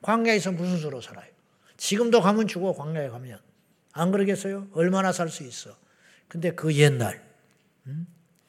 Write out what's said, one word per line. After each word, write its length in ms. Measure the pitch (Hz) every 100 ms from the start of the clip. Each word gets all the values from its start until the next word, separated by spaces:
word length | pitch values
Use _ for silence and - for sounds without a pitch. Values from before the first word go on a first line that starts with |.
광야에서 500 | - 226 226 214 190
무슨 260 | 170 180 175
수로 220 | 151 127
살아요? 260 | - - - _ _ _ _ -
지금도 440 | - 202 233 226
가면 260 | 185 214 208
죽어, 260 | 175 190
광야에 340 | 151 147 160 139
가면. 320 | 117 127 104 _ _ _ _ _
안 200 | 147 180
그러겠어요? 560 | 196 196 190 196 196 196
얼마나 380 | 156 175 190 190
살 160 | 180 165
수 120 | -
있어? 340 | 127 - 104 - _ _ _ _ _
근데 240 | 170 165
그 200 | 170 156
옛날, 500 | 143 147 127 104 - - _ _ _ _ _ 131
응? 180 | 151 170 - _ _